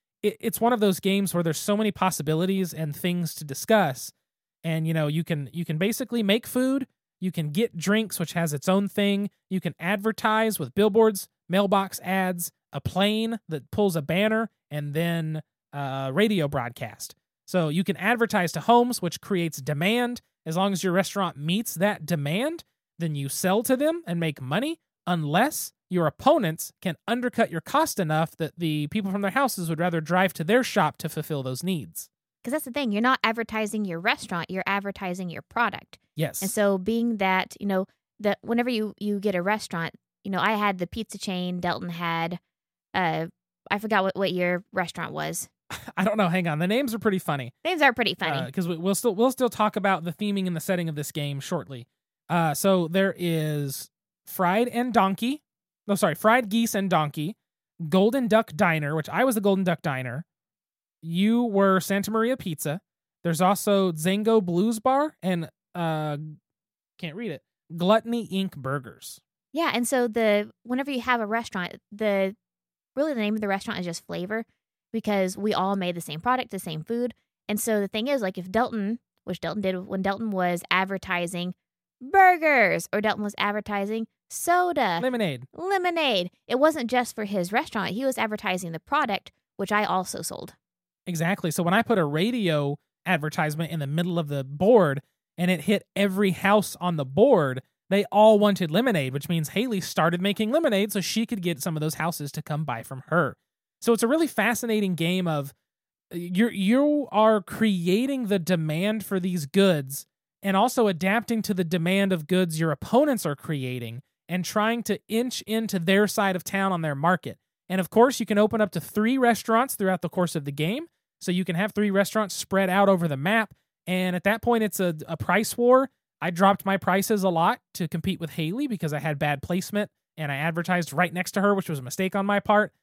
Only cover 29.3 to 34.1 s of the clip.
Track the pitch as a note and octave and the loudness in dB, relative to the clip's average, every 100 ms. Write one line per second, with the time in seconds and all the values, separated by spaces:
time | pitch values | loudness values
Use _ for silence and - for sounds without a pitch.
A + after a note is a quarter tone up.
29.3 | C4 C4+ - E3 D#3+ F3 E3+ D#3 F3+ F#3+ | 0 0 0 -4 -2 0 -2 0 2 2
30.3 | - D#3+ A#3+ A#3+ G#3 D#3 - D#3+ - D3+ | 0 2 2 2 2 2 0 -8 -6 -6
31.3 | D3 C3 B2+ F3 F3 G#2 - - _ _ | -4 -4 -4 -4 -4 -6 -14 -18 _ _
32.3 | _ - D4+ C4+ B3+ C4 G3+ A#3+ C4 A3 | _ -6 -6 -6 -4 -2 0 2 2 2
33.3 | A3+ A3+ A3 G#3 G#3+ G3+ E3 G3 | 0 -4 -4 -4 -4 -4 -4 -2